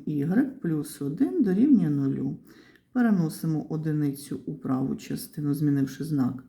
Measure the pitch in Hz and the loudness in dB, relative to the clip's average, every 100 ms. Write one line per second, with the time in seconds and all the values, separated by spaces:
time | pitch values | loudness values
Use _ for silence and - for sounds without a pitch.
0 | - 147 147 202 277 - 175 156 - - | -2 -2 2 2 0 -2 -4 -2 -4 -6
1 | 143 156 311 370 202 185 285 233 160 143 | -4 0 0 2 2 4 6 6 6 2
2 | 135 135 135 - - - - - _ 254 | 0 0 -4 -6 -14 -20 -20 -20 _ 0
3 | 233 190 160 - 165 156 - 156 156 151 | 2 4 0 -2 -2 -2 -2 -4 -2 0
4 | 147 135 - - - - 135 131 135 143 | 0 -2 -8 -10 -8 -8 -4 -2 -2 -4
5 | - 143 - - 143 143 147 139 135 - | -6 -10 -8 -6 -2 0 2 2 0 -4
6 | 151 147 123 123 | -2 0 0 -2